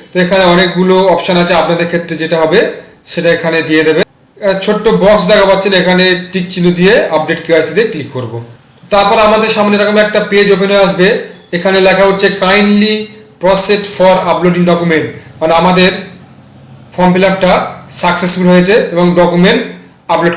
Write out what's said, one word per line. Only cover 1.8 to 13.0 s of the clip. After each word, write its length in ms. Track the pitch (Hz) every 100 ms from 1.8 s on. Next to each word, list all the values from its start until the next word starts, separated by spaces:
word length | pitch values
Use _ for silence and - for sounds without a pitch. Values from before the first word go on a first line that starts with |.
| 170
ক্ষেত্রে 220 | 170 - 156
যেটা 140 | 160 170
হবে 160 | 160 190 - - - - -
সেটা 160 | - 165 165
এখানে 260 | 165 165 151
দিয়ে 140 | 156 156
দেবেন। 160 | 156 208 _ _ -
একটা 180 | 202 190 -
ছোট্ট 180 | 208 226 180
বক্স 200 | 190 214 175
দেখা 160 | 208 196
পাচ্ছেন, 220 | 190 196 190
এখানে 220 | 180 180 185 175 180
টিক 120 | 190 180
চিহ্ন 160 | 180 175 175
দিয়ে 160 | 180 247 311 156
আপডেট 240 | 151 165 -
কেওয়াইসিতে 360 | 160 151 160 151
ক্লিক 160 | 160 123 127
করব। 160 | 117 113 113 - _ _ -
তারপর 240 | 196 202 226 214
আমাদের 220 | 214 220 214
সামনে 180 | 208 202
এরকম 180 | 202 208 208
একটা 140 | 208 175
পেজ 160 | 202 190 185
ওপেন 120 | 196
হয়ে 120 | 202 190
আসবে, 180 | 175 185 247 - - - 175
এখানে 220 | 190 190 185
লেখা 160 | 185 196
হচ্ছে 160 | 190 196 180
kindly 520 | 185 202 208 208 214 214